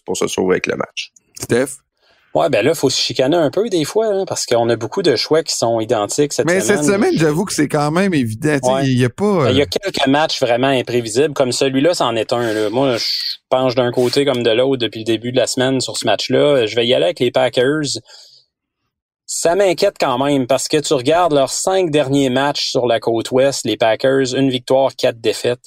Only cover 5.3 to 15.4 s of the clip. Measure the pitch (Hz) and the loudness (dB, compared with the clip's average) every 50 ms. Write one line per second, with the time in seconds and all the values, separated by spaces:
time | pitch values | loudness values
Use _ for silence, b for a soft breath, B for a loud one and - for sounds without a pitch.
5.3 | 151 160 156 - - - 127 113 117 113 113 117 123 107 104 104 - - 147 143 | 0 0 0 -2 -4 -2 -2 0 0 0 0 0 0 0 0 -2 0 -2 -2 -2
6.3 | - - 151 156 180 190 196 - 202 196 196 196 196 202 247 370 349 - 165 151 | 0 -2 0 0 0 0 2 0 0 0 2 0 2 2 2 2 2 2 2 2
7.3 | 151 165 208 - - - 151 127 - 151 147 147 156 180 202 196 175 143 123 110 | 2 0 -2 -2 -2 -2 -2 0 0 0 0 0 0 0 0 2 2 0 0 -2
8.3 | 110 113 151 151 147 139 127 127 131 135 139 135 127 120 127 120 - - 196 208 | -4 -2 -2 0 0 2 2 2 0 2 2 0 2 2 2 0 0 0 0 0
9.3 | 202 175 135 120 127 139 147 - - - - 190 - - 143 135 139 147 160 156 | 2 2 2 2 2 2 2 0 -2 -4 -4 -4 -4 -2 0 2 2 2 2 0
10.3 | - - 131 117 120 120 135 139 139 123 110 - 117 123 117 110 104 127 151 156 | -2 -2 0 0 0 2 2 2 0 0 -2 -2 -2 -2 -2 -2 0 0 0 0
11.3 | 139 - 135 123 120 - 139 135 131 131 143 170 180 - 156 120 113 113 104 - | 2 0 0 0 0 0 0 0 2 2 2 2 2 2 0 -2 0 -2 -2 -2
12.3 | 123 120 117 113 107 110 107 104 110 127 139 135 120 104 - - - - - - | -2 -2 0 0 0 -2 -2 -2 0 0 0 0 0 -2 -2 -4 -6 -6 -6 -8
13.3 | - - _ - 131 127 131 127 113 131 120 123 120 127 123 123 - 143 143 143 | -10 -10 _ -2 0 0 0 0 0 0 0 0 2 0 0 2 2 0 0 0
14.3 | 127 123 117 117 110 117 131 135 135 123 117 107 - 113 110 113 113 110 117 123 | 0 0 0 0 2 2 2 0 0 -2 -2 -4 -6 -6 -4 -2 -2 -2 -2 -2
15.3 | 123 127 | 0 0